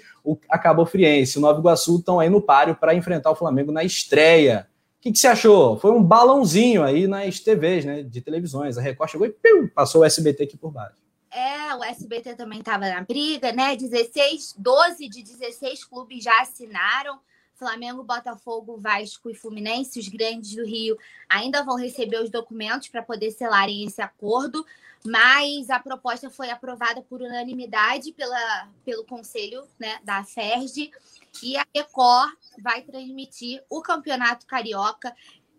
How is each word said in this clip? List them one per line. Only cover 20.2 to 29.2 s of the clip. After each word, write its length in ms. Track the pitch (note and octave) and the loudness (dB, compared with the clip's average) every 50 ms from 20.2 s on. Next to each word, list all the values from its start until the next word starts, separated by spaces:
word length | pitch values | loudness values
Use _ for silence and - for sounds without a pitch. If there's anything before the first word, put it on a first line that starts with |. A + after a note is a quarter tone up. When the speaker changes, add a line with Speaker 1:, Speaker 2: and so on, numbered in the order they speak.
| A3 A3 A3+ A3+ G#3+ G3+ G#3 | -6 -6 -6 -10 -14 -14 -12
Speaker 2:
do 80 | A3 A#3 | -10 -10
Rio, 320 | G#3 A3+ A3+ A3 A3 A3 A3 _ - _ - _ - | -8 -8 -6 -4 -4 -6 -6 _ -20 _ -12 _ -4
ainda 340 | F#3 G3+ A3+ C4 C4+ C#4+ | -4 -4 -4 -4 -4 -4
vão 140 | C#4+ C4+ B3+ | -4 -4 -6
receber 460 | B3 B3 B3 B3 - A#3 G#3 A3+ A3+ | -6 -8 -8 -8 -8 -8 -6 -6 -6
os 80 | A#3 A3+ | -6 -6
documentos 580 | - A#3 A3+ - A3 A3 G#3+ G#3+ A#3 C4+ C4 - | -8 -10 -10 -10 -12 -10 -8 -8 -8 -8 -10 -12
pra 140 | - A#3 | -14 -12
poder 280 | A3+ - A#3 G3+ G#3+ A3 | -12 -10 -10 -8 -8 -8
selarem 540 | G#3+ - B3 A3+ G#3+ G3 G3 G#3 G3+ G3+ G#3 | -8 -6 -4 0 0 0 0 0 -4 -8 -10
esse 180 | G#3 - - | -10 -10 -10
acordo, 640 | G3+ F#3+ _ - G#3 G3+ A3+ B3+ C#4 C4 A#3 D#4 D#4+ _ - _ _ _ _ _ - | -10 -12 _ -8 -4 -2 -2 -2 -2 -4 -8 -10 -10 _ -18 _ _ _ _ _ -8
mas 680 | A3 A#3 A3 A#3 B3+ C4+ C#4+ D4 C#4+ C#4+ C#4+ B3+ G#3+ | -2 2 4 4 6 4 4 0 -2 -6 -8 -6 -4
a 80 | C4 A#3+ | -6 -6
proposta 500 | B3 C4+ C4+ C4 - B3 A#3 B3 C#4 C4 | -6 -8 -12 -10 -8 -8 -8 -8 -10 -16
foi 200 | - - C4 A#3+ | -16 -12 -12 -12
aprovada 520 | A#3+ A#3+ - B3+ B3 A3 A#3+ A3+ A#3 B3+ | -12 -12 -14 -14 -10 -6 -6 -6 -6 -6
por 200 | B3+ - B3+ B3+ | -10 -16 -16 -14
unanimidade 920 | B3+ A#3+ A#3+ A#3+ A#3+ B3 B3+ B3+ B3 G#3+ G#3+ G#3+ G#3+ A3+ C4 C#4+ - D#4 | -12 -10 -10 -10 -10 -10 -10 -12 -12 -6 -2 -2 0 0 -2 -4 -8 -14
pela, 560 | - - C#4 B3 B3 A#3+ A#3 A3+ G#3+ F#3+ - G#3 G3+ _ - | -14 -12 -10 -8 -8 -6 -6 -6 -8 -8 -10 -14 _ _ -12
pelo 200 | B3+ A#3 A3 A3 | -12 -10 -10 -12
conselho, 600 | - B3 A#3 | -14 -18 -18